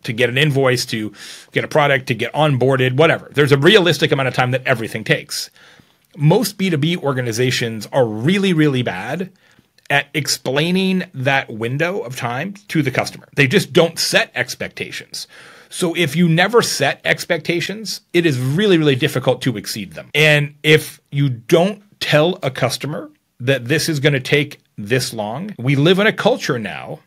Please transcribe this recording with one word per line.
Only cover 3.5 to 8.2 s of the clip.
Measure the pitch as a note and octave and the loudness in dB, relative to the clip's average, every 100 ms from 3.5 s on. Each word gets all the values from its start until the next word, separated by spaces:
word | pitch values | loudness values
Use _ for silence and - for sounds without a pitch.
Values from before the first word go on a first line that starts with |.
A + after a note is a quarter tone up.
a | C#3 | 6
realistic | D3 G#3+ F3 D#3 D#3+ | 6 6 4 2 0
amount | C#3+ C3 | 0 -2
of | |
time | B2 B2+ | 0 0
that | C3 C3 | 0 0
everything | B2 A2 A2+ | -2 -2 -8
takes. | G#2+ D3 - - - _ - _ _ _ _ - | -2 -2 -2 -12 -12 _ -20 _ _ _ _ 0
Most | D3 F#3 A3+ - | 4 4 2 -2
B | F#3+ | -2
two | D#3+ | 0
B | D#3 F3 | -2 -2
organizations | C#3 C3 B2 A2 B2+ B2+ A#2+ A2+ G2+ | -2 -4 -4 -2 -2 0 -4 -6 -4
are | C#3+ A#2+ | 0 0
really, | G#2+ | 0